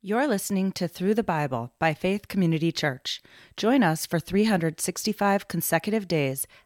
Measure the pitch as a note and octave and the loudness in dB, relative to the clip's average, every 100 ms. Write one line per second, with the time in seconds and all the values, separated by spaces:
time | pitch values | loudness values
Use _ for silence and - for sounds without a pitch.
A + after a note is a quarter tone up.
0 | F#3+ G#3+ D4 G3+ - G3 F#3+ - F3 - | -2 0 2 0 0 0 0 -2 -6 -2
1 | F#3 G#3+ G3 E3 D3 B2+ A#2 _ E3 D3+ | 0 0 0 0 0 -2 -6 _ -2 0
2 | F#3 G3+ - G3+ F3 D#3+ E3 - D3+ C3 | -2 -2 -4 0 2 2 0 0 -4 -4
3 | - - _ - - - G#3 C4+ F#3+ D#3+ | -8 -10 _ -20 -20 -2 2 4 4 2
4 | - F3 - G3 A3 G3 E3 D#3 - F3+ | -2 -4 0 2 2 2 0 -2 -6 -4
5 | - G#3 G3+ G3 - E3+ - E3 - A3 | -4 0 0 0 0 -4 0 0 0 -2
6 | F#3+ D#3+ C#3 C3+ - - | 0 0 0 -2 -8 -14